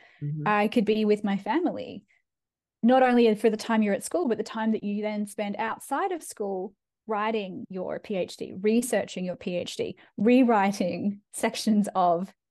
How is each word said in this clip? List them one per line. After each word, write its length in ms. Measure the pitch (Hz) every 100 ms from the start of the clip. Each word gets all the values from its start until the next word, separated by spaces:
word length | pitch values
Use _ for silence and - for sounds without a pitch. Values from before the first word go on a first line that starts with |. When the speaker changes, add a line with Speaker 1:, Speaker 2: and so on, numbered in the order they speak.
| _ _
Speaker 1:
Mm-hmm. 280 | 147 151 147
Speaker 2:
I 180 | 208 208
could 180 | 247
be 200 | 208 214
with 180 | 214 208
my 140 | 208 196
family." 680 | 208 277 320 - 82 196 - _ _ _ _ _ _ _
Not 200 | 226 262
only 300 | 254 247 233
for 160 | 214 233
the 60 | 214
time 260 | - 226
you're 120 | 208
at 100 | 196
school, 240 | - 330 311
but 100 | 226
the 60 |
time 280 | - 226 220
that 120 | 214
you 180 | 202 208
then 240 | 214 208 208
spend 300 | - 202 202
outside 560 | 220 220 - 277 381
of 100 | 349
school 520 | - - 202 185 190 - _ _ -
writing 560 | 208 214 220 190 175 -
your 280 | 185 - 76
P 160 | -
H 220 | 190 - -
D, 160 | - -
researching 640 | 208 226 240 208 - -
your 100 | 180
P 220 | - - 175
H 200 | - -
D, 200 | - - _ -
rewriting 1040 | 208 247 240 214 196 196 180 175 196 202 _
sections 560 | - 233 233 - 208 202
of 380 | 185 180 170 190 _ _